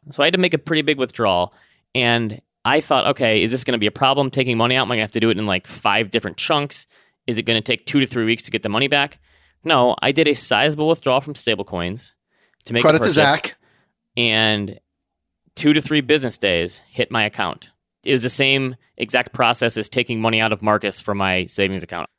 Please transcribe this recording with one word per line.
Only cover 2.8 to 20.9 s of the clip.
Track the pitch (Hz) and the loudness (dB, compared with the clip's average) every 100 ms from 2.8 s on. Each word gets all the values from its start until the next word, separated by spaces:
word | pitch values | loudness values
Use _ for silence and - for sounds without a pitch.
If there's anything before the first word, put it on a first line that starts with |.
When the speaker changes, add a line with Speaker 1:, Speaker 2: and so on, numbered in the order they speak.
Speaker 1:
thought, | - 139 - | 2 0 0
okay, | 139 120 107 | 0 2 2
is | 107 | 2
this | 123 | -2
gonna | 127 120 | -2 -2
be | 104 | -2
a | |
problem | - 135 139 135 | 0 0 2 0
taking | 139 127 113 | -2 -2 0
money | 117 127 | 2 2
out? | |
Am | 117 | 0
I | 120 | -2
gonna | |
have | 107 | -2
to | 117 | 0
do | 113 | 0
it | 101 | 2
in, | 107 | 0
like, | 92 - | -4 -4
five | - 107 101 104 | -4 0 0 0
different | 113 98 - | -2 -4 -6
chunks? | - 151 143 - - _ _ _ - | -2 -2 -2 -8 -14 _ _ _ -8
Is | 113 | -4
it | |
gonna | 113 113 | 0 0
take | 107 117 - | 0 -4 -2
two | 143 | 0
to | 131 | 0
three | 120 110 | 0 -2
weeks | 117 | -2
to | - | -4
get | 110 | -6
the | 110 | -2
money | 107 135 | -2 0
back? | 143 143 - _ _ _ _ | 0 -2 -6 _ _ _ _
No, | 165 143 123 - | 0 4 4 2
I | 127 | 0
did | 143 151 | 2 2
a | |
sizable | 139 - 107 147 151 156 | 0 0 0 0 0 0
withdrawal | 165 139 127 | 0 0 0
from | 139 143 | -2 -6
stablecoins | - 101 101 90 87 110 - _ _ _ _ _ - | -4 -4 -4 -6 -6 -6 -12 _ _ _ _ _ -6
to | |
make | 120 | 0
a | |
Speaker 2:
Credit | 156 160 | 4 4
to | |
Speaker 1:
purchase, | 175 151 | 2 4
Speaker 2:
Zach. | 143 - - - _ _ _ _ _ - | 4 2 -4 -12 _ _ _ _ _ -2
Speaker 1:
and | 120 110 110 107 101 - _ _ _ _ _ _ _ - | 0 2 2 0 -4 -10 _ _ _ _ _ _ _ -2
two | 147 | 2
to | 151 | 2
three | 135 151 | 2 -2
business | 127 151 127 - | 2 0 0 -2
days | 101 85 85 - - | 0 0 0 -6 -10
hit | - 120 | -6 -2
my | 117 107 | 0 -2
account. | - 92 - - _ _ _ - | -2 -6 -6 -14 _ _ _ -2
It | |
was | 131 | 0
the | 123 | 0
same | - 135 135 131 123 _ - | 0 2 2 -2 -8 _ -12
exact | 110 123 123 | -4 -2 -2
process | - 120 117 117 113 | 0 0 2 0 -2
as | 104 | -4
taking | 127 117 113 | -2 -2 -2
money | 113 110 | 0 2
out | 110 | 0
of | 104 | 0
Marcus | 107 107 104 | 0 0 0